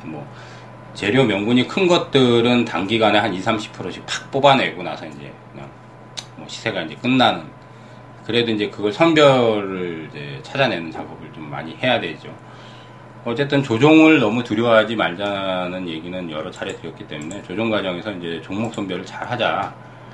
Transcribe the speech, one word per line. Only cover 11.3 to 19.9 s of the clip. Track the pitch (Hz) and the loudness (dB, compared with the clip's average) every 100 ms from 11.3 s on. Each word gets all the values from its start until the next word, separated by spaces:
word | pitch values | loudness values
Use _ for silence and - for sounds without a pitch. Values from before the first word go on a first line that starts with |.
좀 | 80 76 | -16 -12
많이 | 69 80 80 | -10 -10 -4
해야 | 127 117 | 0 0
되죠. | 87 76 73 - - - - - - - - - 120 | -2 -10 -16 -18 -20 -20 -20 -20 -20 -20 -20 -10 -6
어쨌든 | 120 139 143 | -2 0 0
조종을 | 135 113 147 160 156 151 | 2 4 8 10 8 8
너무 | 107 120 | 4 0
두려워하지 | 117 107 120 110 107 110 | -2 0 4 4 4 0
말자는 | 87 87 101 98 95 92 90 92 90 | -2 -2 -4 -4 -4 -4 -4 -6 -8
얘기는 | 80 87 92 87 | -10 -10 -10 -8
여러 | 76 90 | -8 -10
차례 | - 98 90 | -8 -10 -10
드렸기 | 82 - - | -12 -14 -14
때문에 | 76 80 101 | -12 -10 -12
조종 | 95 92 113 | -10 -4 -2
과정에서 | 104 95 90 104 | -2 -2 -6 -8
이제 | 90 85 80 | -8 -8 -8
종목 | - 98 113 | -8 -6 -6
선별을 | 107 95 90 - | -6 -6 -8 -8
잘 | - - | -10 -8
하자. | 120 90 87 95 - - | -2 -2 -2 -6 -10 -20